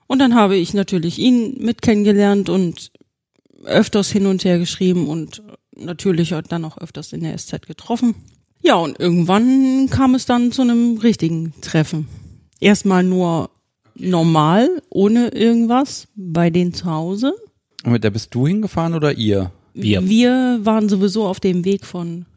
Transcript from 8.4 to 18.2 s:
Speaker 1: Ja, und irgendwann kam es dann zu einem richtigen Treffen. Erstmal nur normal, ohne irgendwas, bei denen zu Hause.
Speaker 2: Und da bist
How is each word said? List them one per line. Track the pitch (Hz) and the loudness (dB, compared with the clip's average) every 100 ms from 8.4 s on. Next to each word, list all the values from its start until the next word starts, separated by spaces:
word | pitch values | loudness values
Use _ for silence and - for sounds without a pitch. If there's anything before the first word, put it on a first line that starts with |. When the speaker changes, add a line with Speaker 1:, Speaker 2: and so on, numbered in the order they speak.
| _ _ | _ _
Speaker 1:
Ja, | 330 196 | 2 2
und | 160 - | 0 -2
irgendwann | 180 175 170 202 247 269 262 262 269 | 0 0 2 2 4 2 2 2 0
kam | - 262 | 2 2
es | 254 - | 2 0
dann | 240 240 | 0 0
zu | 269 | 0
einem | 247 233 240 220 | 2 2 2 2
richtigen | 233 - 165 165 165 - | 0 0 -2 -4 -6 -10
Treffen. | - 160 151 156 143 - - - _ _ | -2 -2 0 -4 -8 -12 -20 -20 _ _
Erstmal | 196 208 196 185 | 2 4 2 2
nur | 185 185 175 165 - _ _ _ _ - | 2 0 0 -2 -6 _ _ _ _ -10
normal, | 185 175 165 160 151 196 285 359 - | -2 2 2 4 4 4 2 0 -4
ohne | - 202 233 240 | 0 2 2 0
irgendwas, | - 226 233 226 254 285 - - 208 | 0 2 2 2 0 -2 -6 -18 -14
bei | 185 170 170 | -4 0 2
denen | 170 180 | 2 0
zu | 165 175 | -4 -6
Hause. | 156 165 202 269 427 440 _ _ - | -4 -4 -4 -4 -4 -10 _ _ -8
Speaker 2:
Und | 123 117 | -2 0
da | 107 | 0
bist | 107 | -2